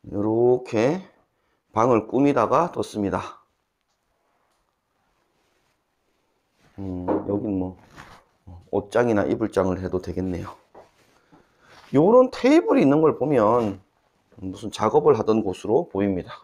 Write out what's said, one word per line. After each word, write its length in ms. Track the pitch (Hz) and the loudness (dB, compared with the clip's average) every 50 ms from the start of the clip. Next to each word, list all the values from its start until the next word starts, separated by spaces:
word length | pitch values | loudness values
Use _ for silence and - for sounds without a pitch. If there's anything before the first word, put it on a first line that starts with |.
| - - | -16 -8
요렇게 880 | - 104 101 110 110 117 120 123 123 123 127 - 120 107 110 135 165 190 190 - _ _ _ _ _ _ _ _ _ _ _ _ | -6 -4 -2 -2 0 2 4 2 2 0 -2 -4 -2 0 0 0 0 -2 -8 -16 _ _ _ _ _ _ _ _ _ _ _ _
방을 360 | _ 110 113 131 120 110 - - | _ 0 2 2 2 0 0 0
꾸미다가 640 | - 123 139 143 139 127 107 104 123 143 170 175 | 0 2 2 2 2 2 0 2 2 0 0 -2
뒀습니다. 640 | - 123 107 - - 107 101 95 85 90 - - - - _ _ _ _ _ _ _ _ _ _ _ _ _ _ _ _ _ _ _ _ _ _ _ _ _ _ _ _ _ _ _ _ _ _ _ _ _ _ _ _ _ _ _ _ _ _ _ _ _ _ _ _ _ _ _ _ _ _ _ _ _ _ _ _ _ _ _ - | -4 -8 -8 -6 -4 -4 -4 -2 -2 -4 -6 -10 -18 -20 _ _ _ _ _ _ _ _ _ _ _ _ _ _ _ _ _ _ _ _ _ _ _ _ _ _ _ _ _ _ _ _ _ _ _ _ _ _ _ _ _ _ _ _ _ _ _ _ _ _ _ _ _ _ _ _ _ _ _ _ _ _ _ _ _ _ _ -12
음, 260 | 98 95 92 90 87 90 - - - - | -10 -10 -8 -8 -6 -4 -4 -4 -4 -4
여긴 280 | 101 104 - 107 98 92 | -4 -4 -4 -4 -4 -4
뭐 160 | 90 92 90 - - _ - - - - - - _ _ _ _ _ 92 87 87 _ _ | -4 -6 -10 -16 -20 _ -20 -20 -20 -20 -20 -20 _ _ _ _ _ -20 -20 -20 _ _
옷장이나 540 | - 101 98 - - 110 123 120 110 101 87 | -6 -6 -6 -2 0 0 2 2 2 0 0
이불장을 520 | 69 110 123 113 101 - 98 92 92 90 87 | -2 -2 -4 -4 -2 -2 -2 0 0 -2 -4
해도 220 | 92 90 90 92 | -6 -6 -6 -6
되겠네요. 540 | - 92 87 92 92 92 90 85 95 92 - _ _ _ _ - - _ _ _ _ _ _ _ _ _ _ _ _ _ _ _ _ _ - - - - - | -6 -6 -8 -6 -6 -6 -6 -8 -10 -14 -16 _ _ _ _ -20 -20 _ _ _ _ _ _ _ _ _ _ _ _ _ _ _ _ _ -20 -20 -14 0 2
요런 380 | 135 156 196 233 254 254 254 | 4 4 6 6 6 6 4
테이블이 500 | - - - 254 302 330 440 453 403 269 | 0 0 2 4 4 4 4 4 2 4
있는 180 | 180 131 143 156 | 4 4 4 4
걸 160 | 160 139 - | 4 2 2
보면 640 | - 123 151 147 120 104 104 117 123 113 104 95 95 _ _ _ _ _ _ _ _ _ _ _ | 0 -2 0 2 2 4 4 2 2 0 -2 -6 -8 _ _ _ _ _ _ _ _ _ _ _
무슨 360 | - 92 95 92 - - 101 | -14 -12 -12 -12 -10 -12 -14
작업을 480 | - - 104 107 107 151 147 151 135 107 | -6 -2 -2 0 2 2 4 4 2 2
하던 240 | 101 - 110 110 98 | 2 0 0 0 0
곳으로 440 | 95 92 - - 98 110 147 175 - | -4 -8 -6 -4 0 0 0 -2 -2
보입니다. 420 | - 98 101 101 95 90 85 - - - | -4 -2 -2 -2 -2 -4 -8 -10 -16 -20